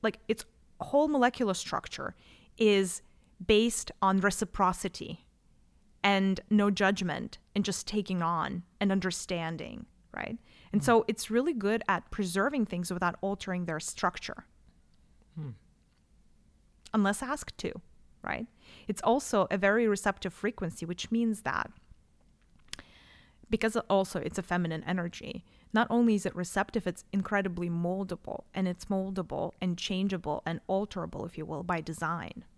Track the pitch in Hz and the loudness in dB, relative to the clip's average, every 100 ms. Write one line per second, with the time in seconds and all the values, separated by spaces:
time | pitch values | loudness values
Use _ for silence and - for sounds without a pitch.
0 | 220 - - 226 - _ - - - 285 | 0 -2 -4 -4 -4 _ -20 -12 2 4
1 | 302 294 247 - 226 185 - - - - | 4 6 4 4 0 0 -2 -4 -6 -8
2 | 135 - - - - - 220 202 190 - | -10 -10 -20 -20 -20 2 6 6 4 -2
3 | - - _ _ 180 214 233 - - - | -10 -20 _ _ 4 6 6 2 -6 0
4 | 190 190 190 190 208 - 185 180 190 - | 4 4 4 2 -4 2 2 2 -4 -6
5 | - - _ _ _ _ _ _ _ _ | -12 -12 _ _ _ _ _ _ _ _
6 | 202 196 190 190 - 208 202 196 190 202 | 4 4 4 0 2 4 4 4 4 4
7 | 180 151 - - _ - 202 185 - 208 | 0 -4 -6 -12 _ -2 -2 -2 -4 -4
8 | 190 185 165 170 151 175 175 _ 202 196 | -2 -2 0 0 -2 -4 -10 _ 2 2
9 | 185 180 - 175 165 165 - - - _ | 0 -4 -4 -4 -4 -6 -10 -12 -16 _
10 | _ - - 233 - - - 214 233 233 | _ -10 -8 -10 -12 -20 -2 0 6 4
11 | - 233 - 220 285 269 196 220 - 226 | 4 -4 0 0 2 0 0 0 0 -2
12 | - - 190 180 202 285 214 175 175 - | -2 -4 -2 2 0 2 -2 -2 -4 0
13 | 180 170 196 196 - 180 175 156 - - | -2 -2 -4 -4 -4 -4 -4 -4 -6 -2
14 | 180 - - - - _ - _ _ _ | -2 -2 -10 -12 -14 _ -20 _ _ _
15 | _ _ - 165 151 107 _ _ _ _ | _ _ -20 -12 -12 -12 _ _ _ _
16 | _ _ - _ _ _ _ _ - 220 | _ _ -20 _ _ _ _ _ -4 0
17 | 196 208 254 294 - - - - - - | 2 0 -2 -6 -6 -8 -8 -8 -16 -20
18 | - - - - 233 _ - - - 208 | -20 -10 -6 -6 -6 _ -20 -20 -8 -2
19 | - 247 - 214 185 202 196 214 226 202 | 2 2 2 2 2 2 4 4 4 2
20 | - 190 190 - 202 - 175 - 165 180 | 0 -2 -6 -4 -4 -4 -6 -6 -8 -6
21 | - 226 233 202 - - - - _ - | -2 0 0 -2 -2 -2 -4 -10 _ -20
22 | _ _ _ _ _ _ - - - - | _ _ _ _ _ _ -16 -16 -16 -20
23 | - - - _ - 220 220 220 - 196 | -20 -20 -20 _ -2 2 2 0 4 4
24 | 190 180 156 - 180 180 175 160 - 180 | 4 -2 -4 -4 -2 0 0 -4 -2 -2
25 | 175 - - - - - - 220 240 233 | -2 -6 -12 -12 -14 -20 -2 0 2 4
26 | 233 214 185 - 180 - 202 226 185 180 | 4 4 0 -4 -4 -2 0 -2 -2 -6
27 | - 196 190 208 190 175 175 170 170 185 | -4 -2 0 0 0 -2 -2 0 0 -2
28 | 190 - - - - - 185 175 - 190 | -4 -6 -8 -10 -8 -2 -2 -2 -4 -2
29 | 190 190 170 139 - - 185 175 - 185 | -2 -4 -4 -4 -6 -4 -4 -2 -2 0
30 | 196 190 160 151 - 165 _ 190 208 - | 0 -2 -4 -4 -4 -8 _ -2 0 -6
31 | 160 - 170 170 156 151 175 175 160 156 | -8 -6 -8 -8 -8 -6 -2 -4 -2 -4
32 | 156 170 92 - - | -2 -4 -6 -12 -18